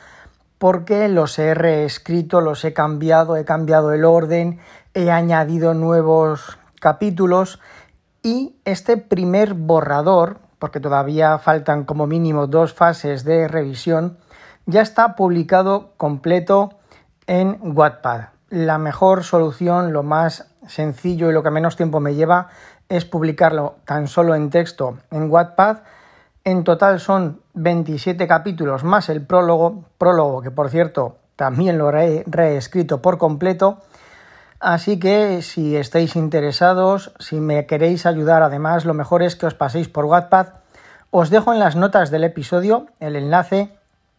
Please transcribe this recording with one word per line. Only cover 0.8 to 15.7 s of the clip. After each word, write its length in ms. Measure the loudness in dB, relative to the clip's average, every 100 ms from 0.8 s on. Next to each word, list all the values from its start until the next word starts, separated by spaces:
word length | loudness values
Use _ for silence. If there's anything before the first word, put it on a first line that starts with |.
| 0 0 2
los 320 | 2 0 0
he 160 | 0 0
reescrito, 840 | 0 0 -2 -6 -4 -4 0 0
los 240 | 0 -2
he 80 | -4
cambiado, 640 | -2 -2 -2 2 2 2 -2
he 100 | -2
cambiado 480 | -2 2 2 2
el 120 | 2 4
orden, 540 | 4 2 0 -2 -6 -14 -20 _
he 160 | -4 0
añadido 640 | 2 2 0 0 0 0
nuevos 840 | 0 2 2 4 4 2 -2 -10 -20 _ _
capítulos 800 | 0 0 -2 0 2 2 0 -6 _ -20 _ _ _ _
y 360 | -4 -4 -6 -10
este 340 | -6 -4 0 -2
primer 580 | 0 -2 0 2 0 0
borrador, 880 | 0 2 2 0 2 2 2 -2 _ _
porque 200 | -10 -8
todavía 580 | -2 -2 0 0 2 2
faltan 460 | 2 0 0 -2
como 240 | -2 -4 -2
mínimo 400 | 0 0 -2 0
dos 260 | 0 0
fases 500 | 2 2 2 -4 -6
de 240 | -2 0 0
revisión, 680 | -4 -6 -6 -2 -2 -2 -8 _ -20 -20 _ -2
ya 160 | 0
está 340 | 2 2 2 2
publicado 760 | 0 0 2 2 2